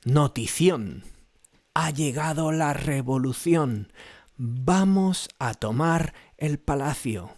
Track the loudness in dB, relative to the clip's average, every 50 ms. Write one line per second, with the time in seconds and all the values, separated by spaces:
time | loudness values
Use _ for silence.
0 | _ 4 4 4 4 4 0 -2 -6 -4 -2 2 4 4 4 2 -4 -8 -8 -10
1 | -14 -18 -20 _ -20 _ _ _ _ _ _ _ _ _ _ -2 -2 -2 -2 -2
2 | -2 -2 -2 -2 -2 -2 -2 0 0 0 0 0 0 0 0 -2 -2 -2 -2 -2
3 | 0 0 0 0 0 0 -2 -2 2 2 2 4 4 0 -2 -4 -6 -10 _ -20
4 | -20 -20 -20 -20 -20 _ _ _ -8 -6 -6 -4 0 2 4 4 4 4 4 4
5 | 4 2 0 -2 -4 -10 -10 _ -6 -6 -4 -4 -4 -4 -2 0 2 2 2 2
6 | 0 -2 -6 -12 -20 -20 _ _ -4 -2 -2 -4 -2 -2 -2 -2 -2 -2 -4 -4
7 | -4 -4 -6 -6 -6 -12 -16